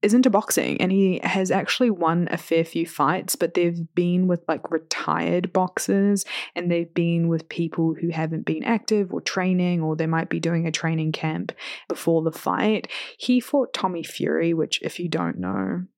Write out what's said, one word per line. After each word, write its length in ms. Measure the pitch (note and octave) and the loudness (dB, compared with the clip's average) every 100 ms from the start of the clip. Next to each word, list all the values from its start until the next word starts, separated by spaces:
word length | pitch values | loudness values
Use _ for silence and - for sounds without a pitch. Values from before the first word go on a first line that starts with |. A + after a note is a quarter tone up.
is 120 | G#3 | 6
into 160 | A#3 B3+ | 6 6
boxing, 500 | G3 - - B1+ - | 4 2 0 0 0
and 120 | F#3 | 2
he 280 | F#3+ F#3+ F#3 | 4 4 2
has 260 | - G3 F#3 | 0 0 2
actually 400 | G3 - - B3 | 0 0 0 2
won 380 | F#3 E3 E3+ F3 | 2 2 2 0
a 80 | E3+ | -2
fair 260 | - E3 | 0 0
few 220 | E3 E3 E3 | 2 -2 -4
fights, 500 | - C#3+ F3+ - - | 0 2 2 -2 -2
but 200 | E3+ F3 | 0 2
they've 320 | F3 E3+ E3 - | 0 0 -4 0
been 320 | F3 F3+ F#3 | 2 2 2
with, 160 | F3 - | 0 -2
like, 220 | D3+ - | -6 -2
retired 800 | D#3+ D#3+ - - D#3 E3+ F3+ F3+ | -6 -4 -6 -2 0 2 0 2
boxers, 760 | F#3+ F#3 - - G3 G3+ G3+ - - - - | 0 0 -2 0 2 4 2 -2 -10 -8 -6
and 140 | F3 | 0
they've 240 | E3+ E3 | 0 0
been 340 | - E3+ E3+ E3 | 0 0 2 2
with 220 | E3 - | 0 -2
people 460 | - E3 - D#3+ D#3+ | -4 -4 0 0 0
who 140 | E3+ | -4
haven't 360 | D#3+ D#3+ D#3+ - | -2 -4 -4 -4
been 180 | D#3 | -4
active 480 | - A3+ - G#3+ F#3 | 0 -2 0 0 0
or 80 | - | -4
training, 600 | - - F#3 F3+ F3+ F3 | -4 -2 0 2 2 0
or 140 | D#3+ D#3 | 0 0
they 100 | D#3+ | 0
might 240 | D#3+ E3 | 0 0
be 100 | E3 | -2
doing 280 | E3 E3 E3 | 0 0 0
a 40 | |
training 400 | D#3+ E3 D#3+ D#3+ | -2 -2 0 0
camp 400 | D#3 D#3 E3 F#3+ - - - - | -2 -4 -4 -6 -10 -14 -14 -10
before 320 | E3+ - E3 | -4 2 2
the 100 | D#3+ | 2
fight. 560 | D#3 - - G#3 G#3+ - - - - | -2 -2 0 0 -2 -4 -12 -12 -8
He 220 | - B3 | 2 2
fought 340 | - C#4+ B3 | 4 0 0
Tommy 300 | - F#3 F3 | -2 -2 -4
Fury, 500 | E3 - D#3 D#3 E3 | -8 -4 0 2 2
which, 260 | E3 D3+ - | 2 0 -2
if 160 | - - | -4 -6
you 100 | F3 | -4
don't 300 | E3+ - - | -2 -2 -2
know 460 | - F#3+ - F3 F#3 | -4 -2 -2 -4 -6